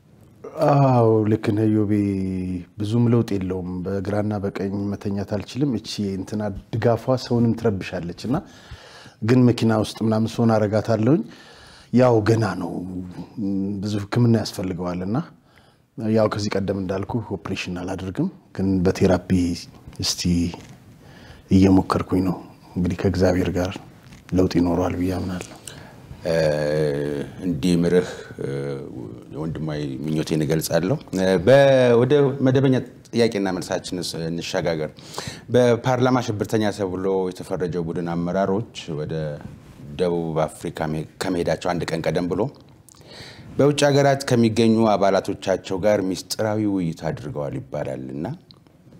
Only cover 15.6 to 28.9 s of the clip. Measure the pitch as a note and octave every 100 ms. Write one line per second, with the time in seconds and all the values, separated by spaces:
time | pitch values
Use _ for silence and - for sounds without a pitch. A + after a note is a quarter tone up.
15.6 | _ _ _ - A2 A2 G#2+ G#2 G2+ G2
16.6 | G2 G2 F#2 F#2+ G2 A#2+ G#2 G2 - F#2
17.6 | - F2+ C#2+ E2+ F#2 F#2 F3+ - _ -
18.6 | G2 F#2+ F2+ F#2 G2 F2+ - F#2 F2 F2+
19.6 | - - - - F2+ - F2+ E2+ E2+ -
20.6 | - - - - - - - - - F#2+
21.6 | F#2+ F#2+ - - - F#2 F#2 E2+ - -
22.6 | - - F2 F2 G2+ F2 F#2 F2+ F2+ F2+
23.6 | F2+ - - - - - - F2+ F2+ F2
24.6 | F2 F2 F2+ F2+ F#2 F2+ F#2 F#2 - -
25.6 | - - - - - - E2+ E2 D#2 D2+
26.6 | D2 D2+ D2+ C#2+ D2 D2 C#2 - F2+ D#2
27.6 | F#2 F2 E2+ F2+ - - - - C2+ C#2
28.6 | C#2 C2+ -